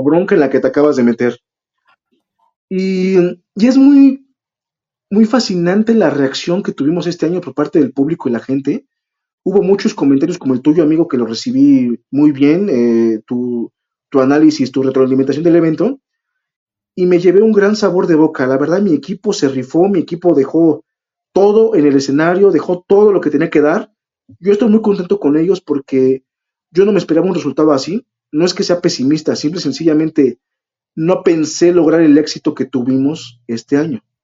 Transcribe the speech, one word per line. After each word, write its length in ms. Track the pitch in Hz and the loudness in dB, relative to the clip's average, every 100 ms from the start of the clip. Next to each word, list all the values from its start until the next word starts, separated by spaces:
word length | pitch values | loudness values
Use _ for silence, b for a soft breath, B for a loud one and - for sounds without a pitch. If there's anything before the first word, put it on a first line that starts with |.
bronca 320 | 135 165 190 | 0 0 0
en 60 | 190 | 0
la 80 | 175 | 2
que 120 | 131 | 0
te 80 | 135 | -2
acabas 280 | 147 147 127 | 0 0 2
de 60 | |
meter". 380 | 120 117 123 117 _ _ _ _ _ _ _ _ _ _ _ _ _ | 0 0 -4 -6 _ _ _ _ _ _ _ _ _ _ _ _ _
Y, 480 | 185 190 185 190 185 175 - _ | -6 -4 -2 0 2 0 -4 _
y 120 | - 240 | 0 2
es 100 | 262 | 4
muy, 500 | 269 277 277 269 _ _ _ _ _ _ _ _ _ | 6 6 4 2 _ _ _ _ _ _ _ _ _
muy 160 | 202 220 | 0 2
fascinante 640 | 254 - 180 170 202 220 | 0 -2 -2 0 0 0
la 160 | 226 165 | 2 0
reacción 540 | 139 135 - - 180 | 0 -2 -4 -4 -4
que 100 | 196 | -4
tuvimos 340 | - 143 175 170 | -4 -4 -2 -6
este 200 | 170 160 | -4 -4
año 160 | 180 | -4
por 120 | 156 | -6
parte 240 | 127 147 165 | -6 -2 0
del 140 | 127 | -2
público 380 | 139 139 160 131 | -2 -4 -4 -4
y 20 | |
la 80 | 117 | -6
gente. 460 | - 135 135 214 _ _ _ _ _ _ | -4 -6 -4 -8 _ _ _ _ _ _
Hubo 160 | - 190 | -2 0
muchos 320 | 180 196 220 | 2 0 0
comentarios 460 | - 139 139 160 170 | -2 0 2 0 -4
como 160 | 131 | -4
el 80 | 123 | -2
tuyo, 220 | 151 160 | 0 2
amigo, 220 | 151 160 165 | 2 0 0
que 120 | 127 | -2
lo 80 | 113 | -4
recibí 760 | 113 - 131 143 135 123 117 _ | -6 -4 2 4 4 2 -4 _
muy 220 | 135 151 | 0 0
bien. 360 | 135 143 165 202 | 2 0 2 0
Eh, 520 | 123 120 117 117 113 - | 0 0 2 0 -2 -6
tu, 460 | 123 123 120 113 _ _ _ _ | -6 -6 -6 -8 _ _ _ _
tu 80 | 139 | 0
análisis, 500 | 131 147 156 147 127 | 2 4 2 2 -4
tu 120 | 139 | -2
retroalimentación 600 | 131 131 131 131 131 143 | -2 0 0 0 -2 -2
del 140 | 170 165 | 2 2
evento, 420 | 160 160 202 277 _ _ _ _ _ _ _ _ _ | 0 -2 -4 -4 _ _ _ _ _ _ _ _ _
y 120 | - 180 | -4 0
me 120 | 175 | 2
llevé 220 | 180 185 | 4 4
un 120 | 220 | 4
gran 220 | 202 196 214 | 2 0 0
sabor 300 | 196 175 180 | 0 -2 0
de 80 | |
boca. 320 | 156 156 156 131 | 2 2 0 -2
La 120 | 135 | -2
verdad, 240 | 147 180 | -2 0
mi 100 | 202 | 0
equipo 400 | 143 - 202 214 | -2 -4 -8 -6
se 160 | - 139 | -2 -2
rifó, 400 | 131 127 160 190 | -4 -4 0 0
mi 120 | 190 | 0
equipo 340 | - 165 180 | -4 -4 0
dejó 500 | 143 135 160 165 151 _ _ _ _ _ | 0 0 2 2 0 _ _ _ _ _
todo 420 | 180 202 208 220 | 0 2 4 2
en 120 | 208 147 | 2 2
el 100 | 135 | 0
escenario, 540 | 135 139 160 180 202 | 0 -2 0 2 2
dejó 340 | 165 - 180 _ | 2 -2 -8 _
todo 240 | 202 208 | 2 4
lo 120 | 185 | 2
que 80 | 156 | 0
tenía 180 | 147 160 | -2 0
que 140 | 156 | 0
dar. 280 | 147 190 - _ _ _ _ 117 | 0 -2 -6 _ _ _ _ -8
Yo 140 | 180 | -2
estoy 160 | 208 240 | 0 2
muy 140 | 220 | 2
contento 360 | 214 190 175 202 | 0 -4 -4 -4
con 200 | 147 151 | -2 0
ellos 240 | 170 190 | 0 -2
porque 600 | - 139 - 135 131 131 _ _ _ _ _ | -4 -8 -4 0 0 -2 _ _ _ _ _
yo 140 | 170 | 0
no 80 | 202 | 2
me 60 | 196 | 0
esperaba 280 | - 160 185 | 0 -2 0
un 80 | |
resultado 380 | 175 139 135 156 | -4 -4 0 0
así. 340 | 139 151 214 - _ _ | 0 -2 -8 -10 _ _
No 140 | 151 | -2
es 80 | 180 | -2
que 120 | 175 | -2
sea 180 | 196 175 | -4 -2
pesimista, 520 | 170 - 127 156 - | -2 -2 -2 -2 -2
simple 260 | 113 147 180 | -4 -6 -6
y 20 | |
sencillamente 760 | 156 120 165 151 160 156 131 117 _ _ _ _ _ | -8 -4 -2 0 0 0 0 -2 _ _ _ _ _
no 280 | - 160 185 | -6 -2 0
pensé 500 | 180 165 151 - 175 | 0 -2 -2 0 2
lograr 300 | 175 156 165 | 2 2 2
el 160 | 160 147 | 4 4
éxito 360 | 151 - - | 2 -6 -8
que 120 | - 131 | -6 -6
tuvimos 720 | 131 120 131 139 - - _ - | -4 -2 -2 -2 -6 -14 _ -12
este 320 | 117 - 143 | -12 -4 -2
año. 260 | 165 - _ _ | -2 -8 _ _